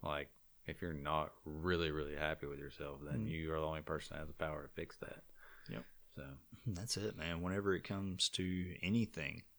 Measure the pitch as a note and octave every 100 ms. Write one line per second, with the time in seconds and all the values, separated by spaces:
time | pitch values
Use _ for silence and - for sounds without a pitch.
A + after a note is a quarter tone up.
0 | D#2+ D2 C#2+ - - - - D#2+ F2 D#2
1 | C#2+ D#2 D#2 - D#2 D2+ F2 F2 E2 D2+
2 | D2 D2 D2+ D#2 C#2+ C#2+ C#2+ - C#2+ C#2
3 | D2 A#2 G#2+ D#2+ D#2+ D#2+ D#2 D#2 D2+ D#2
4 | - D2+ D#2 D#2 D#2+ D2+ C#2+ - - -
5 | - - - - - - - - - -
6 | - - C3+ C3+ - - - F#2 A2 -
7 | - - D#2+ E2+ F2+ G2 G2+ F2+ - G2
8 | G2 F#2 - - F#2 F#2 F2+ - F2+ D#3+
9 | G#3+ - C#2+ A#2+ -